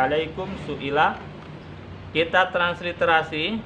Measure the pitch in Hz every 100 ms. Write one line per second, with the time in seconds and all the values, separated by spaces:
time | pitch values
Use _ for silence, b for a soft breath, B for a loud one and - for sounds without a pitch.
0 | 135 151 160 170 190 196 143 139 135 147
1 | 180 220 - - - - - - - -
2 | - 156 165 180 180 180 175 170 175 170
3 | 170 160 156 151 175 220